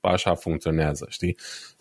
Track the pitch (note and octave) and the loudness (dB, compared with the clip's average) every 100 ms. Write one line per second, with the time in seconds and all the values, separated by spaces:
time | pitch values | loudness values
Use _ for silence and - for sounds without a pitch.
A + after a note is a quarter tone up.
0 | F#2 F#2 - F2+ - D#2+ - D#2+ D#2 D2 | 2 2 2 0 0 -2 0 2 2 0
1 | - - F2+ F2+ - - - - | -6 -4 -2 -2 -8 -16 -16 -6